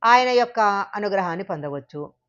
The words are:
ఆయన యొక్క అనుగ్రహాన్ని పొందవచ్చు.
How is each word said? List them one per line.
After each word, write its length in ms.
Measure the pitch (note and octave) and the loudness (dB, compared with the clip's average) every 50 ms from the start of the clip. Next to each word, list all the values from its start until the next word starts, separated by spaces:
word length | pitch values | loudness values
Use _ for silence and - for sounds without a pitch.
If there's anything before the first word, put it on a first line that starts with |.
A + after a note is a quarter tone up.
| - | 2
ఆయన 260 | A3+ A#3+ B3 B3+ B3+ | 4 4 6 4 4
యొక్క 320 | B3 A#3+ A#3+ A#3+ A#3+ A3+ G#3+ G3+ G3+ G3 G3+ - - | 2 2 2 2 0 0 0 2 2 0 -4 -6 -6
అనుగ్రహాన్ని 500 | G#3 G#3 G#3 G3 G3 F#3 F3 E3 F3 G3 | -6 -4 -2 -2 -2 -2 -4 -4 -6 -6
పొందవచ్చు. 680 | - F3+ D3+ D3 D3 C#3+ C#3+ C3+ _ - D3 D3 - - _ _ | -8 -8 -8 -8 -8 -8 -10 -10 _ -12 -14 -14 -14 -16 _ _